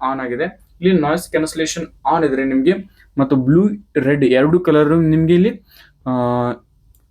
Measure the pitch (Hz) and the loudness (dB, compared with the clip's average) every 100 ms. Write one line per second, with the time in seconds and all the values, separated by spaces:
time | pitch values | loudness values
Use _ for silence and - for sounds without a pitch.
0 | 131 135 127 123 175 - _ _ 175 180 | -6 -6 -6 -6 -8 -10 _ _ 0 0
1 | 147 170 - 160 156 156 156 170 - _ | 0 -2 -4 -4 -4 -4 -6 -6 -12 _
2 | - 165 151 131 135 135 135 196 - _ | -2 0 0 0 -2 0 0 -2 -4 _
3 | _ - 135 139 127 165 208 208 - 151 | _ -4 0 0 2 2 2 -2 -8 -4
4 | 131 147 131 127 151 175 180 151 147 165 | -2 0 2 2 2 2 2 2 2 2
5 | 160 156 160 175 208 240 _ _ _ _ | 2 2 2 2 2 -2 _ _ _ _
6 | 135 127 123 123 123 120 _ _ _ _ | -6 -4 -2 -2 -4 -6 _ _ _ _
7 | _ | _